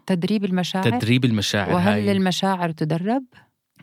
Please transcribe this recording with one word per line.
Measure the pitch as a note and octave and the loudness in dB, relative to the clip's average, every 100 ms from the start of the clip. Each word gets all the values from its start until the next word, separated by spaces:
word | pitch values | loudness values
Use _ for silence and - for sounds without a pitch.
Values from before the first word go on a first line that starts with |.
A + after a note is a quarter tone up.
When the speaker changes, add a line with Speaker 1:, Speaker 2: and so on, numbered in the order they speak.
| - | -4
Speaker 1:
تدريب | F#3 F3+ G#3+ G3 | -2 0 -2 -2
المشاعر؟ | F#3 E3+ F#3 B2+ | -2 -2 -2 0
Speaker 2:
تدريب | B3 G#2+ B2+ B2 | 0 2 2 2
المشاعر | A2 G2 G#2+ G2 | 0 0 -2 0
Speaker 1:
وهل | F3+ F#3 | 2 2
Speaker 2:
هاي. | G#3 G3+ | 2 2
Speaker 1:
المشاعر | G3 F#3 E3+ G3 F#3 F3 | 2 0 0 -2 0 -2
تدرب؟ | D#3 D#3 E3 F#3+ C4 B3+ - _ _ _ _ | -2 -2 -2 -2 -4 -4 -18 _ _ _ _